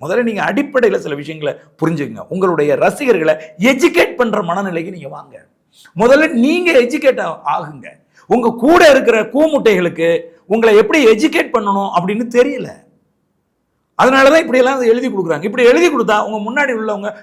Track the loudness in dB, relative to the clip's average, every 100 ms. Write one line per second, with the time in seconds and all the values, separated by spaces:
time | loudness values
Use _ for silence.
0 | -6 -4 -4 -4 -4 -4 -2 0 2 0
1 | -6 -10 -10 -8 -8 -8 _ -6 -4 -4
2 | -8 -10 -10 -4 -2 0 0 0 0 -2
3 | -2 0 0 -2 -6 -2 0 2 2 2
4 | -2 0 -2 -2 -4 -6 -4 -6 -10 -12
5 | -16 -18 -20 -20 _ _ _ _ _ 0
6 | 4 4 4 2 0 2 2 2 2 0
7 | 0 0 -6 -6 -6 -6 -8 -16 -20 _
8 | _ _ -2 0 0 0 2 6 6 6
9 | 4 0 0 0 0 2 2 0 -2 -2
10 | 0 -2 -4 _ -4 0 4 4 4 2
11 | 4 4 0 -2 -2 -4 -2 -2 -2 -4
12 | -2 -6 -2 0 0 -2 -12 -16 _ _
13 | _ _ _ _ _ _ _ _ _ -2
14 | 2 4 4 4 2 0 2 2 0 0
15 | 0 -4 -4 -4 -4 2 4 4 2 0
16 | 0 0 -2 -6 -4 -4 -2 -4 -4 -6
17 | -8 -12